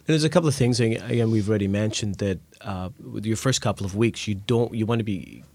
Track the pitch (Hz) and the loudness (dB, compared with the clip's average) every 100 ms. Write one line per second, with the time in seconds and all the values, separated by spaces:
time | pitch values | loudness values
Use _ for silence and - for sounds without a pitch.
0 | - 156 156 175 160 135 123 120 117 113 | -2 2 2 2 2 2 2 4 2 0
1 | 117 117 113 110 101 107 98 101 107 - | -2 0 2 2 2 2 2 2 0 -2
2 | 104 92 101 90 - - 110 92 92 - | -4 -2 -2 -2 -8 -14 -10 -8 -8 -12
3 | 131 110 107 110 131 - 117 95 101 98 | -10 -6 -2 0 0 0 0 -2 -2 0
4 | 117 - - 98 98 117 117 113 110 117 | 0 0 -4 -4 0 2 2 0 0 0
5 | 107 92 - 58 - | -2 -4 -8 -18 -20